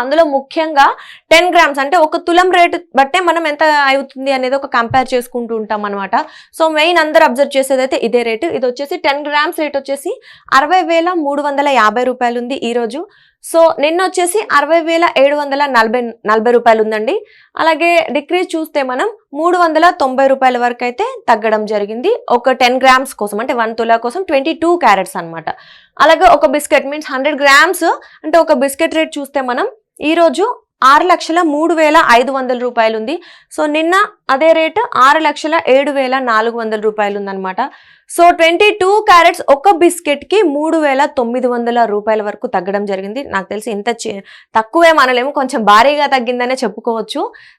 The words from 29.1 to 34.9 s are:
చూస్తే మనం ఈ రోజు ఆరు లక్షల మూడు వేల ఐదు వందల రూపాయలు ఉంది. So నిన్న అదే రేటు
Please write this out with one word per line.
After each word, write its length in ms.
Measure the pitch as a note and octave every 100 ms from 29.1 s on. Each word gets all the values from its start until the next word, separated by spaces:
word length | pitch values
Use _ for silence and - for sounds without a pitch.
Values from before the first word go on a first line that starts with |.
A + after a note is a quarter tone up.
| D4+
చూస్తే 220 | C#4 C#4 B3+
మనం 160 | B3+ G#4+ - _ -
ఈ 140 | D4
రోజు 420 | E4 E4 C4+ A4 A#4+ _ _
ఆరు 220 | B3+ D4 F4+
లక్షల 360 | E4 - E4
మూడు 320 | E4 C#4+ E4+
వేల 280 | D#4+ D4+ D#4+ D4+
ఐదు 220 | A#3+ C4
వందల 260 | C4+ B3+ B3
రూపాయలు 380 | B3 A#3+ A3+ A3
ఉంది. 220 | A3 F4 - - _ -
So 100 | D4+
నిన్న 240 | D4+ D#4+ F#4+ - - -
అదే 220 | C4+ D#4+
రేటు 300 | D#4+ D#4+ F4 A#4+